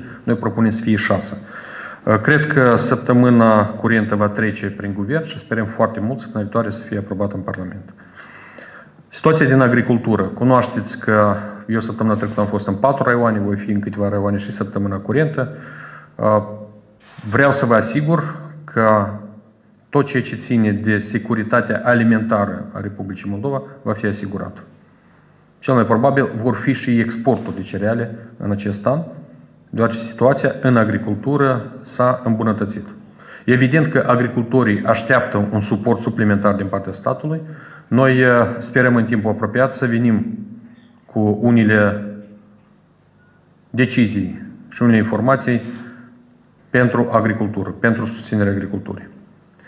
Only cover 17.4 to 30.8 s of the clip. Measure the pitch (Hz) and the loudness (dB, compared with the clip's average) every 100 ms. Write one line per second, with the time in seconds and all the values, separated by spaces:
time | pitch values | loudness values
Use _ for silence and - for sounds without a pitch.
17.4 | 139 - 120 113 104 143 151 165 - - | 4 4 4 4 2 0 0 0 -2 -8
18.4 | - - - 117 110 107 98 104 - - | -16 -18 -8 0 4 4 2 -6 -14 -20
19.4 | - _ _ _ _ 143 139 127 113 113 | -20 _ _ _ _ -2 0 -2 -4 -6
20.4 | - 120 107 98 104 104 - 113 - 113 | -2 2 2 0 0 0 -2 -4 -2 -4
21.4 | 107 120 120 113 127 120 113 113 113 104 | 0 0 0 -2 2 4 4 2 2 0
22.4 | 98 95 104 104 101 101 98 95 104 101 | 0 -4 -8 -10 -10 -8 -10 -10 -8 -6
23.4 | 135 135 - - 107 104 107 98 98 95 | -4 -6 -8 -10 -6 -4 -2 -4 -6 -8
24.4 | 87 - - - _ _ _ _ _ _ | -8 -12 -20 -20 _ _ _ _ _ _
25.4 | _ _ - 127 113 113 139 135 131 117 | _ _ 0 2 4 4 4 2 0 -2
26.4 | 123 107 - 123 - 117 113 - - 117 | -2 -2 -2 -2 0 0 0 -2 0 0
27.4 | - - 95 101 104 120 117 - - - | -2 -10 -8 -4 -2 -2 -4 -10 -16 -10
28.4 | 98 101 104 101 - 165 165 - - - | -6 -4 -4 -2 -2 -2 -4 -12 -20 -20
29.4 | - _ _ - 117 - - - 123 139 | -20 _ _ -2 0 -2 -6 2 2 4
30.4 | 135 - 127 120 | 0 0 2 4